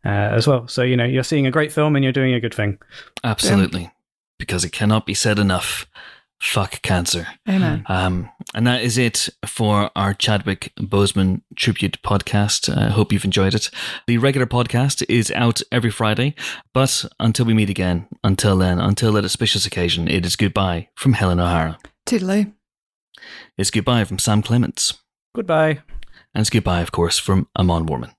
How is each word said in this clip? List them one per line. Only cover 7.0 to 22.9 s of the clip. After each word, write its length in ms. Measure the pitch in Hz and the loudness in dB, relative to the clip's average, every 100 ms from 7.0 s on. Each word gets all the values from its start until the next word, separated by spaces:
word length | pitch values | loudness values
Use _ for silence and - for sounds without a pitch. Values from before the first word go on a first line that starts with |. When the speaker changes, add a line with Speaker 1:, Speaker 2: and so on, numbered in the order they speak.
| 85 87 82 - - | 0 -4 -6 -10 -2
Speaker 3:
Amen. 340 | 190 185 107 101 | 0 2 -2 -2
Speaker 2:
Um, 400 | 92 92 90 - _ - | 0 0 -2 -6 _ -10
and 120 | 107 120 | 0 2
that 160 | 123 | 2
is 160 | 117 113 | 0 2
it 320 | 120 - - _ - | 0 0 -4 _ -12
for 440 | - 107 104 104 - | -2 2 2 0 -2
our 160 | 98 | -2
Chadwick 580 | 101 - 104 98 92 - - | 0 0 0 -2 -6 -8 -8
Boseman 600 | 98 101 101 - 95 92 _ - | -2 2 2 2 2 0 _ -4
tribute 460 | - - 98 - | -2 0 -2 -4
podcast. 640 | - 101 - 104 101 - - 120 | -2 -2 0 0 0 0 -2 0
I 140 | 107 | 2
hope 200 | 104 104 | 2 2
you've 140 | 101 | 0
enjoyed 300 | 98 95 95 | 0 0 0
it. 160 | 107 - - - - - | 0 -4 -8 -10 -8 -2
The 120 | 117 | 2
regular 280 | 135 135 120 | 2 2 0
podcast 560 | 123 120 120 135 - - | 0 0 0 0 -2 0
is 220 | 120 107 | 0 2
out 320 | - 117 - - | 0 0 0 -2
every 180 | 123 113 | -2 -2
Friday, 440 | - 110 107 131 - - - _ | 0 -2 0 -2 -4 -12 -12 _
but 320 | 127 135 - - _ | 0 0 -2 -6 _
until 280 | 113 107 113 | 0 2 2
we 80 | |
meet 160 | 110 101 | 4 2
again, 360 | 95 90 87 - - | 0 0 0 -4 -4
until 360 | 101 95 104 95 | 0 2 2 4
then, 200 | 92 90 | 4 2
until 340 | 95 101 113 | 2 2 2
that 120 | 107 | 2
auspicious 400 | 98 - 113 98 | 0 -2 0 0
occasion, 420 | 98 - 87 87 82 | -2 -2 -2 0 0
it 200 | 92 87 | 0 0
is 100 | - | 0
goodbye 520 | 101 101 95 85 - | 0 2 0 -2 -6
from 200 | - 135 | 0 2
Helen 260 | 110 95 87 | 4 2 2
O'Hara. 380 | 87 85 80 80 - _ - | 2 0 -2 -6 -18 _ -4
Speaker 3:
Toodaloo. 460 | 226 185 202 202 _ _ _ _ | -2 0 0 0 _ _ _ _